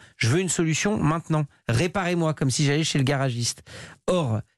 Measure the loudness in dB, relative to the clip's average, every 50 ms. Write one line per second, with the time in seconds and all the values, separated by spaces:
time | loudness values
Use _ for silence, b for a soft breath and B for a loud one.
0 | B B B -2 0 2 2 2 2 0 0 0 0 0 0 0 0 0 0 0
1 | 0 0 0 -2 -2 -2 -2 -2 -2 b b b b -2 0 0 0 0 -2 -2
2 | -2 0 0 0 0 0 0 0 0 0 0 2 2 2 2 2 0 0 0 0
3 | 2 2 0 0 0 -2 -2 -2 -4 -4 -6 -8 B B B B B B B B
4 | _ -2 0 0 0 0 -2 -4 -4 _ _